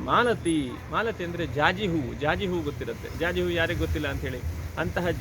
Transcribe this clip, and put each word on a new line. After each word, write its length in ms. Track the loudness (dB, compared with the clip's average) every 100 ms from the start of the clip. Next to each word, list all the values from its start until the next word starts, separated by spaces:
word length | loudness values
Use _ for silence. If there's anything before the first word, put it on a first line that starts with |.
| 2
ಮಾಲತಿ, 500 | 4 4 2 2 2 0 -4 -4
ಮಾಲತಿ 320 | -2 -2 -2
ಅಂದ್ರೆ 200 | -4 -4 -2 4
ಜಾಜಿ 300 | 4 4 2
ಹೂ, 80 | 0 0 0
ಜಾಜಿ 220 | 0 2 0
ಹೂ 80 | 0 -2
ಗೊತ್ತಿರುತ್ತೆ, 420 | -4 -6 -6 -8 -2
ಜಾಜಿ 200 | 0 0
ಹೂ 80 | 2 2
ಯಾರಿಗೆ 240 | 2 2
ಗೊತ್ತಿಲ್ಲ 260 | 0 0 -2
ಅಂಥೇಳಿ. 280 | -2 -4 -4 -4 -6 -6 -2
ಅಂತಹ 280 | -2 0 0 0